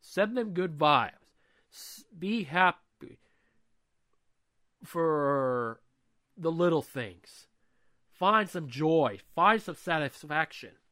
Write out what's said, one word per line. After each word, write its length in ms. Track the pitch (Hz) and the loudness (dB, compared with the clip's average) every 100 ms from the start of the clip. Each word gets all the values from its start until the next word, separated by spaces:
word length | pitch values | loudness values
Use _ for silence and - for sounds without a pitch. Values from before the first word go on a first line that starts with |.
Send 340 | - - 208 247 | -10 -2 -2 0
them 180 | 220 | -4
good 240 | 175 180 147 | -4 -6 2
vibes. 340 | 151 143 113 - _ _ _ _ _ | 4 4 2 -8 _ _ _ _ _
S-, 300 | - - - - 190 | -20 -20 -20 -20 -10
be 260 | 180 226 | -4 -4
happy 760 | 160 165 185 - _ _ - - _ _ _ _ _ _ _ _ _ _ _ _ _ _ _ _ | -2 2 2 2 _ _ -20 -20 _ _ _ _ _ _ _ _ _ _ _ _ _ _ _ _
for 960 | - 170 165 151 143 139 131 123 117 113 _ _ _ _ _ - | -10 -2 0 2 0 0 0 -2 -4 -8 _ _ _ _ _ -6
the 140 | 165 | -4
little 300 | 165 175 165 | 2 2 2
things. 680 | - 139 113 87 - - - _ _ _ _ _ _ | -2 -10 -10 -12 -20 -20 -20 _ _ _ _ _ _
Find 380 | _ 185 214 202 | _ 2 2 0
some 180 | 180 151 | -6 -10
joy. 520 | 120 156 165 131 101 - | -2 2 4 2 -2 -10
Find 280 | - 180 220 | 2 4 4
some 140 | 214 160 | -2 -12
satisfaction. 960 | - 165 143 - 151 151 160 - 117 _ _ | -4 -2 -2 -8 -6 -4 -4 -6 -20 _ _